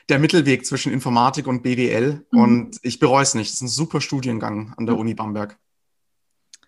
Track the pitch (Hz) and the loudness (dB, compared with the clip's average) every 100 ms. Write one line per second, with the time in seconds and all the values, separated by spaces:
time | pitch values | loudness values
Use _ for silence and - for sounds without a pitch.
0 | - 143 151 175 139 127 - 135 - 131 | 0 2 4 4 4 2 0 -4 -2 -2
1 | 135 120 127 143 135 123 127 123 117 110 | 0 2 2 0 -4 -4 -2 0 0 0
2 | 135 147 - 240 113 120 113 - 127 - | 0 -4 0 4 6 4 0 -8 -8 0
3 | 139 135 131 110 104 - 123 113 160 151 | 2 4 2 -2 -4 -6 -6 -4 -2 -4
4 | - 139 123 110 117 107 110 - 117 113 | -4 -4 -4 -4 -4 -6 -8 -6 -2 -2
5 | 113 107 107 104 104 - _ _ _ _ | -2 -4 -6 -6 -8 -12 _ _ _ _
6 | _ _ _ _ _ _ | _ _ _ _ _ _